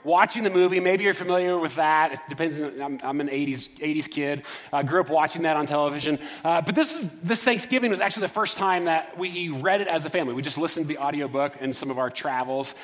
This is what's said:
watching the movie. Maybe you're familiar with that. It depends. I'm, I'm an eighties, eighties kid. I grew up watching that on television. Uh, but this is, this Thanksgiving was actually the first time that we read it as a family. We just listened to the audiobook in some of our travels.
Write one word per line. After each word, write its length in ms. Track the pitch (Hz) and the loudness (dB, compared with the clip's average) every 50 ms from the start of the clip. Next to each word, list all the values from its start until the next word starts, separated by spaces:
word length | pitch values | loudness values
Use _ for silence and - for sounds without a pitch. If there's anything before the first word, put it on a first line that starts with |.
| - | 0
watching 380 | 147 170 175 202 220 - 233 | 2 4 6 6 4 2 0
the 80 | 220 202 | 0 2
movie. 300 | 185 180 180 180 185 185 | 4 6 4 6 4 4
Maybe 240 | 180 180 185 190 202 | 4 4 4 4 4
you're 100 | 202 185 | 2 0
familiar 420 | - 180 180 180 180 180 180 180 | 0 0 0 2 2 2 2 2
with 200 | 175 165 156 127 | 2 0 0 0
that. 380 | 156 156 156 156 156 156 156 139 | 2 2 4 4 4 4 2 0
It 60 | 131 - - | -4 -10 -10
depends. 320 | 147 143 165 165 147 147 | -6 -2 -2 -2 -2 -2
I'm, 380 | 151 143 - 135 139 143 139 127 - | -4 -6 -6 -6 -6 -6 -6 -6 -4
I'm 180 | 131 131 143 | -4 -2 -2
an 80 | 147 143 | -2 -2
eighties, 400 | 135 139 147 139 135 123 123 - - - | -2 -2 -2 -2 -2 -4 -8 -12 -12 -6
eighties 280 | 147 156 151 156 147 - | -4 -2 -2 -2 -2 -4
kid. 340 | - 151 143 143 143 143 139 - - - - - - | -4 -2 -2 -2 -2 -4 -6 -10 -14 -14 -8 -4 -2
I 80 | 143 | 0
grew 200 | 143 135 151 180 | 0 2 2 2
up 80 | 180 - | 2 2
watching 340 | 156 160 151 156 - 170 165 | 4 2 2 2 0 0 0
that 120 | 160 156 | 2 2
on 120 | 151 147 143 | 2 2 2
television. 500 | 147 147 147 147 143 147 135 151 151 139 - - - - - | 2 2 2 2 0 -2 0 0 0 -2 -2 -6 -12 -4 0
Uh, 180 | - 165 170 | 2 2 2
but 120 | 160 143 208 | 2 2 2
this 300 | 233 311 302 - 330 285 | 2 2 2 0 -4 -6
is, 80 | 170 - - | -8 -8 -6
this 220 | - 170 226 226 - | -2 -2 -2 2 2
Thanksgiving 480 | 254 240 220 - - 262 254 247 240 | 2 2 2 0 0 0 2 2 2
was 80 | 202 180 | 2 2
actually 260 | 202 202 - 226 202 | 0 0 0 -2 -2
the 80 | 170 - | -2 0
first 240 | 208 220 - - - | 0 -2 -2 -2 0
time 280 | 196 190 185 180 175 | 2 2 2 2 2
that 300 | 170 165 160 160 - - 170 | 2 2 2 0 -2 -6 -6
we 300 | 180 185 175 180 180 165 | -6 -6 -4 -4 -4 -4
read 320 | 151 131 135 190 190 202 | -4 -2 2 2 2 2
it 60 | 202 185 | 2 0
as 160 | 170 160 151 175 | 0 -2 -2 -2
a 20 | |
family. 240 | 165 180 160 127 120 | -2 -2 -2 -2 -2
We 80 | 127 | -4
just 160 | 135 147 135 - | -4 -4 -2 -2
listened 300 | 160 160 - 165 160 147 | -2 -2 -2 -2 -4 -4
to 80 | 156 | -4
the 40 | 143 | -4
audiobook 580 | 139 143 147 147 147 131 123 139 139 143 143 - | -2 -2 -2 -2 -4 -2 0 0 -2 -2 -2 -4
in 140 | 131 135 - | -6 -6 -6
some 160 | - - 139 | -4 -6 -6
of 80 | 131 127 | -2 -2
our 100 | 131 123 | -2 -2
travels. 640 | 120 - - 147 131 127 127 127 131 135 135 135 - - | -2 -4 -4 -2 -2 -2 -2 -2 -2 -4 -4 -6 -8 -12